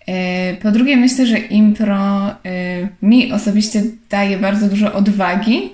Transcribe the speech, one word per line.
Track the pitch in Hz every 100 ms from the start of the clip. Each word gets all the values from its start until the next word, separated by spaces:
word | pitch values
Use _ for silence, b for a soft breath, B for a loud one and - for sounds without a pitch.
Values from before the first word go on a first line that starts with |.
| -
E, | 185 185 185 185
po | 170 208
drugie | 220 269 247
myślę, | 247 262 240
że | 220
impro, | - 208 214 214 208 196 196 202 202
e, | - 185 180 180 180 196 -
mi | 196 247 -
osobiście | 208 214 208 214 214 226 - -
daje | 202 196 190
bardzo | 202 208 202
dużo | 202 208
odwagi | 202 202 196 180 190 214 302 392